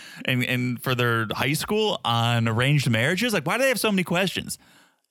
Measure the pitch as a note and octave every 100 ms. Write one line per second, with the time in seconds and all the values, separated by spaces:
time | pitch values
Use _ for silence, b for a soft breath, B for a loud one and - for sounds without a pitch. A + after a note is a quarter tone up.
0 | B B - B2 B2 B2+ B2 A#2+ - B2
1 | A#2+ A2+ G#2+ G#2+ B2+ D3+ - G#3+ G#3+ -
2 | A#2+ A#2 A#2 A#2 A2+ A2+ C3 D3 B2+ A2
3 | C3 F3+ A#3+ F#3 C#3 A3 C4+ A#3 A3 G3
4 | F3 F3 F#3 - - - b b b b
5 | _